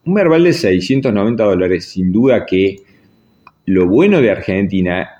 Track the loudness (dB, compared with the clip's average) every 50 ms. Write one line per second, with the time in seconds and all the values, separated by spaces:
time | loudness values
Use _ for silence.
0 | _ -4 0 0 2 2 2 2 2 2 0 0 0 0 0 0 0 0 -2 -2
1 | 0 0 -2 -2 -2 -2 -2 0 0 0 0 0 0 -2 -2 -4 -6 -8 -8 -4
2 | -2 -2 0 0 2 2 2 0 0 -2 0 0 0 0 -2 -6 -12 _ _ _
3 | _ _ _ _ _ _ _ _ _ -20 -20 _ _ -2 0 0 2 2 2 2
4 | 2 4 4 2 2 2 0 -2 -4 -4 -2 -2 -2 -2 -2 -2 -2 -2 -2 -4
5 | -6 -8 -14 _